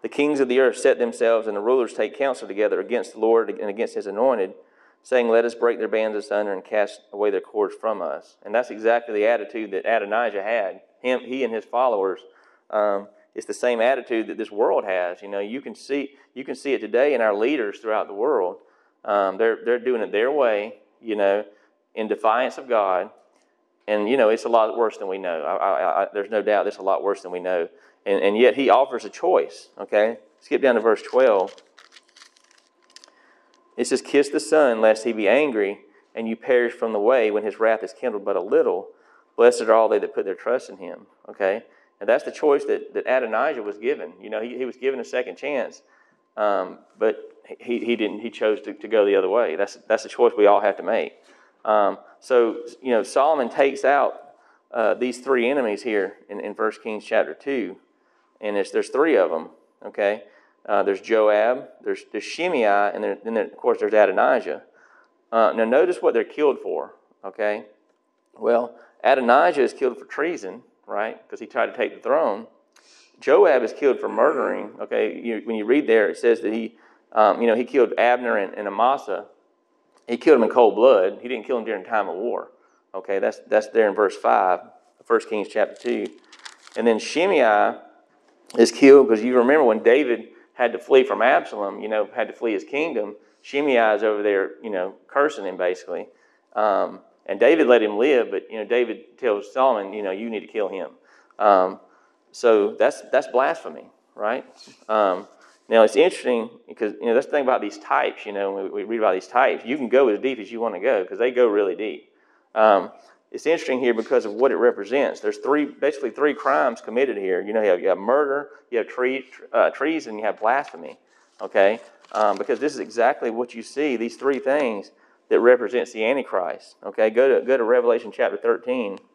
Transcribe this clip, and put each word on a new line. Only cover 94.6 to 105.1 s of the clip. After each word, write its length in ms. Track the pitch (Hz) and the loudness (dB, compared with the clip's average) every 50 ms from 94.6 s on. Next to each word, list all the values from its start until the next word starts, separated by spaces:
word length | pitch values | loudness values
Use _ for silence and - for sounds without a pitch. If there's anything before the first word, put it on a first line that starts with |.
you 80 | - 113 | -12 -8
know, 240 | 101 92 90 95 95 - _ | -6 -6 -6 -6 -8 -14 _
cursing 400 | _ - 139 143 151 147 - 98 | _ -2 0 0 0 -2 -6 -10
him 100 | 92 92 | -10 -6
basically. 520 | 90 92 90 92 - - - - - 104 - _ _ _ _ _ _ _ _ _ | -2 -2 -2 -2 -4 -8 -10 -10 -10 -10 -12 _ _ _ _ _ _ _ _ _
Um, 460 | 113 107 107 98 95 92 90 95 95 _ _ _ _ _ | -2 0 0 2 0 -2 -4 -6 -14 _ _ _ _ _
and 160 | - 95 101 | -8 -2 2
David 260 | 113 127 160 165 151 | 4 4 4 4 6
let 160 | 120 123 113 | 4 4 4
him 160 | 110 104 104 104 | 4 0 0 0
live, 320 | 120 147 143 120 110 98 | 0 2 2 2 0 0
but, 200 | 98 92 - - | -4 -8 -8 -8
you 80 | - 110 | -10 -10
know, 60 | 107 | -6
David 520 | 98 117 123 123 110 110 120 - _ _ | -2 0 -2 0 -2 -4 -12 -14 _ _
tells 360 | _ 131 120 104 101 98 - | _ -2 -2 -2 -2 -4 -8
Solomon, 400 | - 131 131 135 123 107 98 98 | -2 0 2 2 2 0 -4 -8
you 100 | 98 107 | -10 -8
know, 80 | 104 95 | -6 -6
"You 180 | 95 98 113 120 | -6 -6 -8 -8
need 120 | 113 101 | -8 -8
to 60 | 85 | -10
kill 220 | - - 113 101 92 | -8 -6 -6 -4 -4
him." 220 | 95 95 82 - - _ _ _ _ _ _ _ _ - | -6 -8 -10 -12 -14 _ _ _ _ _ _ _ _ 0
Um, 420 | 104 104 101 92 92 92 98 - - _ _ _ _ _ _ _ _ _ | 4 6 6 6 4 2 -2 -8 -18 _ _ _ _ _ _ _ _ _
so 420 | _ - - 120 113 107 101 104 117 | _ 0 2 4 4 4 4 0 0
that's, 260 | - 107 135 143 - - - | 0 0 0 0 -4 -10 -2
that's 160 | - 131 143 - | -2 -2 -2 0
blasphemy, 600 | - 123 131 147 165 - - 90 78 62 - - _ _ _ _ _ | -2 0 0 0 -2 -6 -10 -16 -16 -16 -20 -20 _ _ _ _ _
right? 300 | - - 107 120 143 - - - _ - - - _ _ - | -6 -6 -4 -4 -6 -8 -14 -20 _ -20 -20 -20 _ _ -2
Um, 380 | 110 107 104 98 | 0 2 2 2